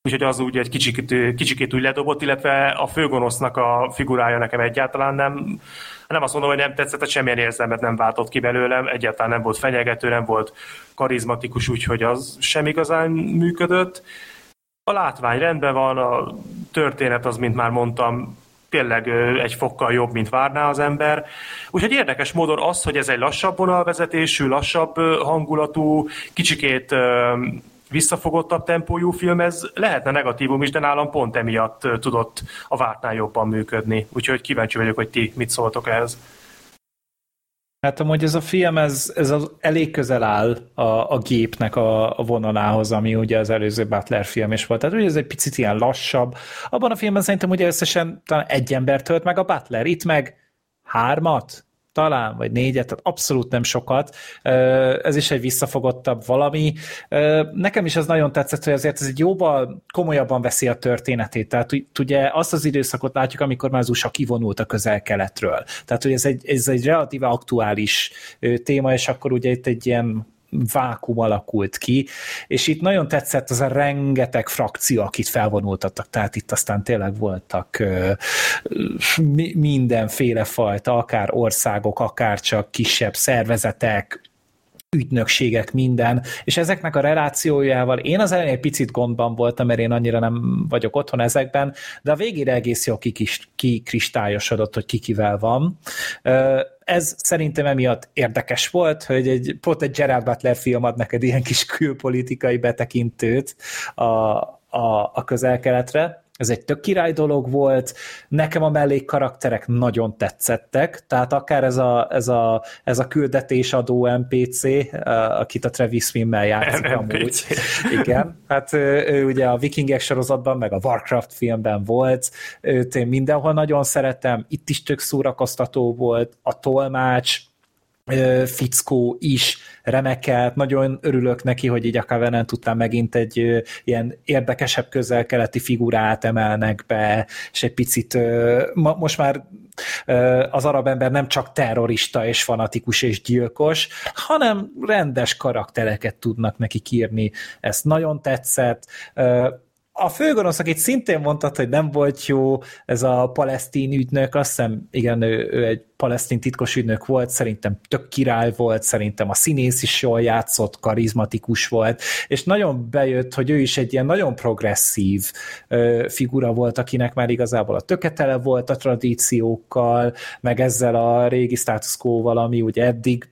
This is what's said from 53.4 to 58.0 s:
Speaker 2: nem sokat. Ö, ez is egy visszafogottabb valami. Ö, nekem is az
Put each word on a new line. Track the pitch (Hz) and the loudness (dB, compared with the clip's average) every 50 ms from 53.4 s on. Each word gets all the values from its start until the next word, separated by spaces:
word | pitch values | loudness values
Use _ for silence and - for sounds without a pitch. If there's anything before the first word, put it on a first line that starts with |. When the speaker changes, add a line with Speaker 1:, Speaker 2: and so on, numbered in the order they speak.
| 117 127 | 0 0
Speaker 2:
nem | - 120 120 | -2 -2 -2
sokat. | - - 123 123 - 131 135 143 - - - - - - - | 0 -2 -4 -2 0 0 0 0 -2 -10 -20 -20 -20 -20 -6
Ö, | _ 127 127 127 127 127 131 131 131 127 135 - - | _ 2 4 4 4 4 4 4 4 2 2 2 0
ez | 160 143 | 0 0
is | 147 147 - | 2 0 0
egy | 147 127 | -2 -2
visszafogottabb | 117 127 123 - 143 127 - 139 120 127 123 - - 139 123 113 110 | -2 -2 -2 -2 -2 -2 -2 0 0 0 -2 0 -2 -2 -2 -2 0
valami. | - 127 135 143 143 147 156 156 151 156 156 - - - - - _ | 0 2 2 2 2 2 0 0 0 -2 -4 -12 -14 -14 -16 -8 _
Ö, | - 147 151 151 156 156 156 156 156 | 0 2 4 4 4 4 2 0 -2
nekem | 196 180 196 190 220 185 | -2 -2 0 0 0 0
is | 160 151 | 0 0
az | 170 | 0